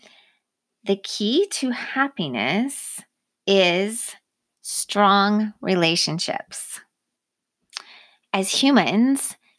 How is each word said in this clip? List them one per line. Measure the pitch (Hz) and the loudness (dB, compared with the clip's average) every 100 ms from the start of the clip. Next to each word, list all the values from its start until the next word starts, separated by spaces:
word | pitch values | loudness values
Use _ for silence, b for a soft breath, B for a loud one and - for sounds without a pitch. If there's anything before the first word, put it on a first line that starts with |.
| b b b b _ _ _ _ - | b b b b _ _ _ _ -4
The | 196 | -2
key | - - 208 277 403 | -4 -4 -2 0 0
to | - 262 | -2 -4
happiness | 240 - 269 277 - 156 120 117 185 269 - - - - _ _ _ - | -4 -6 -4 -4 -4 -6 -2 -2 -2 -2 -6 -12 -12 -16 _ _ _ 2
is | 196 180 175 202 233 - - _ _ _ _ | 4 4 2 -2 -6 -10 -14 _ _ _ _
strong | - - - 202 202 202 202 208 214 - | -10 -8 -2 4 4 6 4 2 0 -4
relationships. | - 185 165 170 - 165 - - - - - - - _ _ _ _ _ _ _ _ - B B B B B | 0 2 2 2 0 -2 -4 -6 -8 -14 -14 -16 -20 _ _ _ _ _ _ _ _ -16 B B B B B
As | 196 196 | -4 -2
humans, | - 269 262 160 196 254 277 - - _ | 0 4 4 4 2 2 2 -2 -6 _